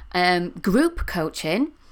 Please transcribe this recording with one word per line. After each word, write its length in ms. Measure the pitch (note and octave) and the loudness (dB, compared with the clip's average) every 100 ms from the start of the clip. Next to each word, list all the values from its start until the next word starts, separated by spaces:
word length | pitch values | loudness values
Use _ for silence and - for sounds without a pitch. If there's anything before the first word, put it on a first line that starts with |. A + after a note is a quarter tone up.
| - | -4
um, 380 | F3+ F3+ F3 F3 | 2 2 2 0
group 560 | - G3+ G#3 E4+ E4+ - | -4 2 2 2 -2 -6
coaching 640 | F3 D#3+ - D#3 G3 D4+ - - | -4 -4 -4 -2 -2 -2 -6 -20